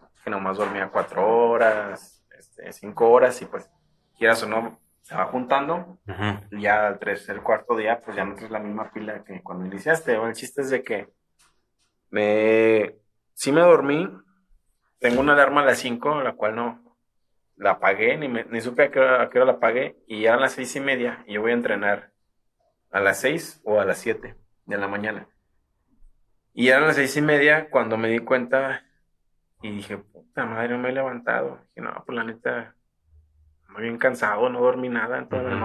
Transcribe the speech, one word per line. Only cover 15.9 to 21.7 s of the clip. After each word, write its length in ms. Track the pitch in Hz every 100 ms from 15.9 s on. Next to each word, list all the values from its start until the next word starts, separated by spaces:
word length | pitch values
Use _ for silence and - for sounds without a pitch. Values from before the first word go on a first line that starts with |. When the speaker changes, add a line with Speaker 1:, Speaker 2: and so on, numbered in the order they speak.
| 120 147 151
Speaker 1:
la 100 | 127
cual 220 | - 107 113
no 420 | 120 - _ _ _ _ _ _ _ -
la 140 | 98
apagué, 440 | 92 95 98 110 151
ni 100 | 143
me, 180 | 117 -
ni 160 | 113
supe 240 | 117 120 143
a 60 |
qué 80 | 135
hora, 220 | 131 127
a 80 | 120
qué 80 | 123
hora 80 | 127
la 60 | 120
apagué, 400 | 113 120 143 - -
y 180 | 107 110
eran 160 | 120
las 120 | 135
seis 220 | 131 123 143
y 40 |
media, 440 | 139 127 120 117 -
y 60 | 104
yo 60 |
voy 100 | 113
a 20 |
entrenar 580 | 120 120